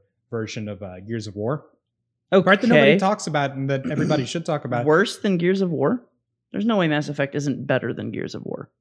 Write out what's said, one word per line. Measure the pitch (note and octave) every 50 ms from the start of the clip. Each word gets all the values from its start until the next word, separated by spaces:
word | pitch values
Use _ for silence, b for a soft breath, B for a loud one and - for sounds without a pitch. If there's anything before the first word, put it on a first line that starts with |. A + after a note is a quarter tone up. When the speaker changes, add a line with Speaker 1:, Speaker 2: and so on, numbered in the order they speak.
| _ _ _ _ _ -
Speaker 1:
version | A#2+ A2+ A2 G#2 - A#2 G#2+ G#2
of, | G#2 F#2 G2+
uh, | F#2 F2+ F#2
Gears | F#2+ G#2+ A#2 A#2 G2+ -
of | F2
War. | G#2 G#2 A2+ D3 D3+ - _ _ _ _ _ _ _ _ _ _ _ _ - -
The | G3 F3
part | F#3 G3 G3+
that | -
nobody | A3+ A#3+ - C#3 - -
Speaker 2:
Okay. | G3
Speaker 1:
talks | G3 F#3+ G#3+ - - F3
about | D3+ D3 C#3 C3+ C3+
and | C3+ C3+ C3+
that | C#3 C3+ C3 -
everybody | D#3 C#3+ D3+ - D3+ D3 B2+
should | A2+ - E3+ E3
talk | - D#3 C#3 -
about. | B2+ B2 A#2+ B2
Speaker 2:
Worse | D3 D3+ E3+ G#3 - - -
than | - G#3 F#3+ E3+
Gears | E3+ F3+ F#3+ F#3+ F#3+
of | F3+
War? | E3 C3 C3+ D3+ A#3 B3 - _ _ _ _ _ _ _ _ _
There's | - - G#3
no | A#3 A3+
way | G3+ F3 D#3+
Mass | D3+ D3 D3 C#3+
Effect | D3 - C#3 C#3 -
isn't | D3 C#3+ D3 C3 - C3+
better | C#3 C3 B2+ - A#2 -
than | - G#2+ A2+
Gears | - - - - -
of | - -
War. | - - - - - _ _